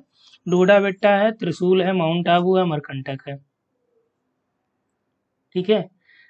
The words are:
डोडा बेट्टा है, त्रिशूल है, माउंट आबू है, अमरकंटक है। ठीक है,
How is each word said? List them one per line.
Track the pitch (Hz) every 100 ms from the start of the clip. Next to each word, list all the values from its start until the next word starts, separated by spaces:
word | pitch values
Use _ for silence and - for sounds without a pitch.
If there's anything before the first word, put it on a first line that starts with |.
| - _ _ _ 175
डोडा | 180 185 202
बेट्टा | 196 190 208 202
है, | 220
त्रिशूल | 220 180 156 180 185
है, | 180
माउंट | 185 160 170 170
आबू | 175 180 185
है, |
अमरकंटक | 180 151 - 135 131 135 -
है। | 139 _ _ _ _ _ _ _ _ _ _ _ _ _ _ _ _ _ _ _ _ _
ठीक | 185 180
है, | 214 - _ _ _